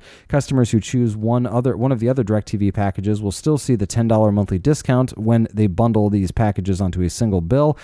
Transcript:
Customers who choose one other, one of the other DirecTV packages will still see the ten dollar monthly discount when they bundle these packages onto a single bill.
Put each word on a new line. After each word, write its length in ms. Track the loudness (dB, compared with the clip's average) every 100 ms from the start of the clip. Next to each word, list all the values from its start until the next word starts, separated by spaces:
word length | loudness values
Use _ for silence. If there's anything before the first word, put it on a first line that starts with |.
| -14 -20 -4
Customers 440 | -2 0 2 2
who 80 | 2
choose 360 | 0 0 0 -2
one 320 | -2 0 0
other, 280 | -2 -2 0
one 160 | 0
of 80 | 0
the 100 | 0
other 140 | 0
DirecTV 500 | 0 -2 -2 -2 -2
packages 480 | 0 -2 -2 -2 -2
will 100 | -4
still 260 | -4 -2 -2
see 180 | 0 -2
the 120 | -2
ten 200 | -2 2
dollar 240 | 4 4
monthly 280 | 2 0 0
discount 580 | 0 0 0 0 0 -2
when 300 | 0 2 2
they 140 | 0 0
bundle 420 | 2 0 2 2
these 220 | 2 0
packages 500 | 0 0 0 -2 0
onto 200 | -2 -2
a 80 | -2
single 320 | -2 0 0
bill. 360 | 0 2 2 0